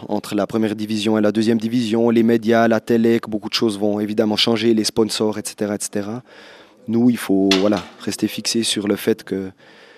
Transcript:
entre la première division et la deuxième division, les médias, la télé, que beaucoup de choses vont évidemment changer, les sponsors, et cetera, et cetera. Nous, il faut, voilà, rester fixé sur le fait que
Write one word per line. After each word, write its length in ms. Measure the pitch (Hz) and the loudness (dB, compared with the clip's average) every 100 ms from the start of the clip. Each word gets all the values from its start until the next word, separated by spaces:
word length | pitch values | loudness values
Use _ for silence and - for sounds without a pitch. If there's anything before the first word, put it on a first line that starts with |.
| - | -6
entre 260 | 104 - | -6 -4
la 120 | 104 95 | -4 -2
première 280 | 113 110 | 0 -2
division 440 | 107 107 107 107 107 | -2 -4 -2 0 2
et 20 | |
la 120 | 104 | 2
deuxième 260 | 104 110 117 | 2 2 2
division, 500 | 113 123 110 113 117 | 0 -2 0 2 2
les 140 | 117 | 4
médias, 440 | 113 117 107 113 117 | 4 2 4 4 4
la 140 | 110 | 2
télé, 400 | - 117 117 117 | 2 2 4 2
que 80 | - | -2
beaucoup 220 | 107 104 | -8 -6
de 40 | |
choses 240 | - 117 101 | -2 -2 0
vont 220 | 104 104 | -2 -2
évidemment 360 | 104 107 107 104 | -2 0 0 0
changer, 360 | 120 113 117 | 0 2 2
les 120 | 110 | 2
sponsors, 540 | 104 - 107 - 107 107 | 0 0 -2 0 -4 -4
et 40 | |
cetera, 300 | - - 104 | -8 -6 -6
et 40 | 101 | -4
cetera. 440 | - 104 101 120 - - - - - _ - | -6 -8 -8 -10 -14 -20 -20 -20 -20 _ -2
Nous, 220 | 113 123 | 2 4
il 80 | 113 | 2
faut, 320 | - 98 98 95 | 2 2 4 4
voilà, 240 | 104 98 - - | 2 0 -4 -12
rester 260 | - - 107 | -8 -4 -4
fixé 360 | - - 117 | -4 -4 -2
sur 260 | 110 110 101 | -2 -2 -2
le 80 | 101 | -2
fait 260 | - 110 | -2 -2
que 280 | - 95 95 - - - - | -4 -6 -8 -12 -20 -20 -20